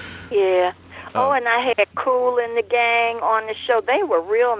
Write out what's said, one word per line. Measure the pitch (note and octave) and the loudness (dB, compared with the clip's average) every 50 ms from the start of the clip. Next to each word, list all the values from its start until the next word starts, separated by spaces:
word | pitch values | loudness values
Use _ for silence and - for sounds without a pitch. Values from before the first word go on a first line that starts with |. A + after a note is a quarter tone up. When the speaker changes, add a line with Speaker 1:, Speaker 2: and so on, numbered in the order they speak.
| - - - - - - | -14 -16 -16 -16 -10 -2
Speaker 1:
Yeah. | - G3+ G3 F#3+ F#3 F3+ F3+ F3+ F#3 - - - - - - - - | 0 2 2 4 4 2 2 0 -2 -8 -16 -20 -20 -18 -16 -4 0
Oh, | A3 B3+ C#4 | 0 2 2
Speaker 2:
Uh, | C#4+ | 2
Speaker 1:
and | B3+ A#3+ | 0 0
I | A#3 A#3 A#3+ B3+ B3+ A3+ | 0 0 0 0 0 0
had | - G3 - - | 0 0 0 -2
Kool | - - C4 B3+ B3 B3 B3 B3 A#3+ | -4 -2 0 0 2 2 2 0 0
and | A#3 A#3 A#3 | -2 0 -2
the | A#3 A3 | -4 -2
Gang | - A#3+ A#3+ A#3 A#3 A#3 A#3 A#3 A#3 A#3 | 0 0 0 2 2 2 2 0 0 -2
on | A#3 - G3 A3 A3 A3 | -2 -2 0 0 0 -2
the | A3 A3 | -4 -10
show. | - - - A#3+ A3 G3+ | -6 -2 0 0 0 2
They | A#3+ C4+ G4+ G4 | 0 0 0 2
were | D4+ G3 E3 | 0 0 0
real | E3 F#3+ G#3+ A#3 B3 B3 A3+ | 0 0 2 2 2 2 0